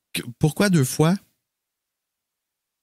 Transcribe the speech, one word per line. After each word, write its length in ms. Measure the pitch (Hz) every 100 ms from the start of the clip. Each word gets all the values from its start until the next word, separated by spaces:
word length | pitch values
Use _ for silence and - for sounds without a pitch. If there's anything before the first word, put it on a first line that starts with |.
| _ - 82 -
Pourquoi 300 | 156 - 202
deux 160 | 170
fois ? 300 | 127 - 156 202 _ _ _ _ _ _ _ _ _ _ _ _ _ _ _ _